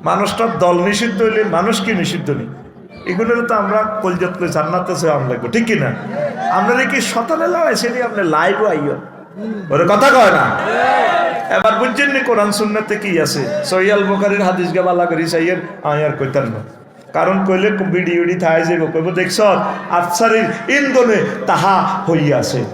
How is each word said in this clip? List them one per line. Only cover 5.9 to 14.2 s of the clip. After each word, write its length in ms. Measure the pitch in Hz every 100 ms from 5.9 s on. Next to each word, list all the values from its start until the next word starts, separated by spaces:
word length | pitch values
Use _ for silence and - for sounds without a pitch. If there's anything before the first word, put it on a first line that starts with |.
| 107 - - - - -
আপনারা 320 | 190 202 247
কি 180 | 262 269
শতানে 460 | - 233 233 311 330
লড়াইছে 420 | 349 - 226 240
নি? 120 | 247
আপনি 220 | 240 208
লাইভও 420 | 180 151 175 202 214
আইয়ন। 360 | 156 143 139 - - - 175 220 214 175
ওরে 140 | 143
কথা 260 | 175 208 269
কয় 220 | 269 190
না। 280 | 151 - - - - - - - - - - - -
এবার 240 | 220 220
বুঝছেন 320 | 247 247 285
নি 80 | 269
কোরআন 320 | 262 220 208
সুন্নাতে 440 | 208 214 214 214 208
কি 260 | 202 170
আছে? 440 | 143 147 123 - -
সহিহ 280 | 185 196
আল 100 | 208
বুখারীর 380 | 196 196